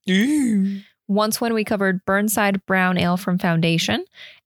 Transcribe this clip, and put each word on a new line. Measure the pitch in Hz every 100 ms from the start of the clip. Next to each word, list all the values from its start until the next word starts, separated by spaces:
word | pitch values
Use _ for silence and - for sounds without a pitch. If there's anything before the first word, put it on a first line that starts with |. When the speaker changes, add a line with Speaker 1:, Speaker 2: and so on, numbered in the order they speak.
| -
Speaker 1:
Ooh. | 190 254 302 247 208 196 196 - _ -
Speaker 2:
Once | 202 214 -
when | 233 226
we |
covered | 208 202 196 185 -
Burnside | 196 214 - 202 196 -
Brown | 190 185 180
Ale | 175 180
from | 185 180
Foundation, | 180 165 165 165 185 226 370 - - -